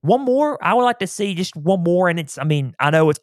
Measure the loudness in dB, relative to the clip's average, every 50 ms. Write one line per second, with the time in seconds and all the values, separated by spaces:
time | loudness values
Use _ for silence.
0 | 2 2 0 2 2 0 0 2 2 0 -2 -2 -2 0 2 2 2 2 0 -2
1 | -6 -8 -4 -4 -4 -4 -2 -4 -6 -6 -6 -6 0 0 0 2 2 0 2 2
2 | 2 2 0 -2 -6 -8 -8 -6 -2 -2 0 0 -2 -4 -4 _ -2 2 4 4
3 | 4 2 0 -2